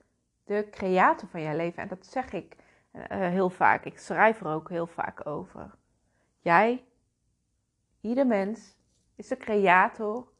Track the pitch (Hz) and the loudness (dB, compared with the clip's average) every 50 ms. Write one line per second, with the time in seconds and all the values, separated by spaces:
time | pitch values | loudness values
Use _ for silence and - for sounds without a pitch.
0 | _ _ _ _ _ _ _ _ _ - 208 208 208 208 - - 208 185 185 185 | _ _ _ _ _ _ _ _ _ -6 -4 -4 -4 -6 -8 -6 -2 0 2 4
1 | 196 277 320 330 - 185 - 175 156 156 151 156 165 170 175 - - 202 196 185 | 4 4 2 0 -4 -10 -10 -8 -6 -4 -4 -2 -4 -4 -6 -8 -10 -12 -12 -14
2 | - - - 262 254 - - 185 - - - - _ _ _ _ _ _ - - | -16 -10 -10 -8 -8 -8 -10 -12 -12 -12 -18 -20 _ _ _ _ _ _ -20 -18
3 | - - - 196 190 175 175 185 190 185 180 - 170 110 - - - 208 - - | -14 -10 -6 -4 -2 -2 0 0 0 0 0 2 2 2 2 2 0 -6 -14 -14
4 | - - 185 165 196 220 226 - 185 160 156 156 156 160 180 170 170 170 - - | -10 -6 2 4 4 4 4 2 -4 -6 -6 -6 -6 -6 -6 -6 -6 -6 -6 -8
5 | - - - - - - 147 - - - - - - - - _ _ _ _ _ | -8 -8 -8 -10 -10 -10 -10 -10 -12 -14 -16 -16 -18 -18 -18 _ _ _ _ _
6 | _ _ _ _ _ _ _ _ - 175 170 170 208 233 247 254 - _ _ _ | _ _ _ _ _ _ _ _ 0 4 4 6 6 4 2 -2 -6 _ _ _
7 | _ _ _ _ _ _ _ _ _ _ _ _ _ _ _ _ _ _ _ _ | _ _ _ _ _ _ _ _ _ _ _ _ _ _ _ _ _ _ _ _
8 | - 208 240 254 277 254 226 196 190 196 220 226 - - _ _ _ _ _ _ | -8 -4 0 2 2 2 2 2 0 -2 -4 -8 -12 -18 _ _ _ _ _ _
9 | _ _ _ - 208 - 262 247 - - 220 208 196 185 175 185 190 240 - - | _ _ _ -20 -12 -10 -8 -8 -4 -2 0 4 6 6 6 6 6 4 0 -4
10 | 220 208 214 247 254 - _ _ | -8 -8 -8 -8 -12 -16 _ _